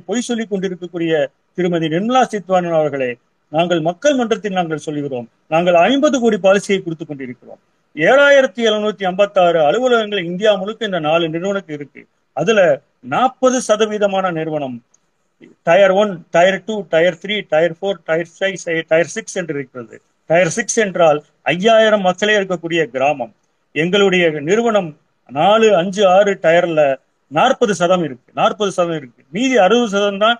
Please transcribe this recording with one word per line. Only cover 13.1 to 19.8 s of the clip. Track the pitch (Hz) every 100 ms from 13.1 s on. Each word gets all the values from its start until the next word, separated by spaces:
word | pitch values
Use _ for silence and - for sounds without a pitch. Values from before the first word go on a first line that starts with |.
| 156 254 - 254 247 -
சதவீதமான | 208 220 208 202 190 185
நிறுவனம் | 160 156 151 131 120 _ _ _ _ _ _ - _
டயர் | 165 180 190
ஒன், | 190 214 170 -
டயர் | 170 185 185
டூ, | 202 214 165
டயர் | 165 175 160
த்ரீ, | 196 208 -
டயர் | 156 170 165
ஃபோர், | 196 196 -
டயர் | 160 170
ஃபைவ், | - 196 185 170 165 160
டயர் | 160 160
சிக்ஸ் | 220 - 196
என்று | 165
இருக்கிறது. | 143 131 127